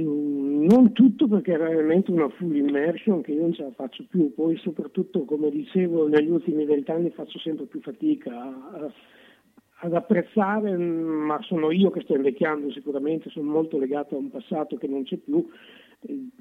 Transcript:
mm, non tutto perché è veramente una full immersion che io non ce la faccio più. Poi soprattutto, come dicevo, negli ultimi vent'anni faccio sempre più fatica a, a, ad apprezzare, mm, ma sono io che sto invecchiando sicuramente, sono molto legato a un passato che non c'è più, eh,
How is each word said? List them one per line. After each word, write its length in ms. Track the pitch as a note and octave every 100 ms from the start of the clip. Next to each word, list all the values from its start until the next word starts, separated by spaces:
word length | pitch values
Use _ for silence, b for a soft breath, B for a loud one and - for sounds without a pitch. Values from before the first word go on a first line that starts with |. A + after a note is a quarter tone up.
mm, 600 | D#3 D3 D3 C#3+ C#3 D3 D#3+
non 260 | A#3+ B3
tutto 360 | - C4 - C4+
perché 260 | G3+ F#3
è 40 | D#3+
veramente 500 | E3 E3 D#3 F3 F#3+
una 180 | E3+ D3
full 260 | - F3 D3
immersion 680 | C#3+ C#3+ D#3 E3 - F3+
che 100 | C#3+
io 80 | D3
non 120 | E3+
ce 80 | E3
la 100 | C#3+
faccio 320 | A#2+ C3+ - C3+
più. 240 | F#3 D3
Poi 240 | C#3 D#3+ D#3+
soprattutto, 680 | F#3+ D#3 D3 - F#3 F#3
come 280 | C3 D3 D3+
dicevo, 560 | D3 C3+ F#3+ F3+ E3 D3+
negli 220 | D3+ D3+
ultimi 340 | E3+ - D3+ D3+
vent'anni 460 | D3 C3+ E3 E3+
faccio 260 | - D#3 E3+
sempre 280 | E3 D3+ C3+
più 120 | D#3
fatica 520 | - B2 D#3 C#3+ C3 A#2+
a, 440 | C3 C3 C3+ F3 D3
a, 80 | b b b b b _ _ _ _
ad 120 | E3+
apprezzare, 840 | E3+ - F#3 E3 A3 G3 G#3+ G#3+ F3+
mm, 500 | F3 E3 D#3+ D#3 D3+
ma 140 | D3+
sono 260 | - E3+ D#3
io 220 | F3+ F#3+
che 100 | F#3
sto 140 | - D3
invecchiando 560 | C#3 - D#3+ D3+ C#3+
sicuramente, 580 | B2 C#3+ C#3 C#3+ D#3+ C#3+
sono 220 | - D3
molto 260 | D3+ D#3+ D3+
legato 380 | C3 C#3+ C#3+ C#3+
a 20 |
un 140 | C#3
passato 460 | C3 - E3 D3+ C#3+
che 100 | D3
non 160 | C#3
c'è 140 | C3 F3
più, 300 | - D#3 E3+ B B B B _ A3+
eh, 220 | C#3 B2+ -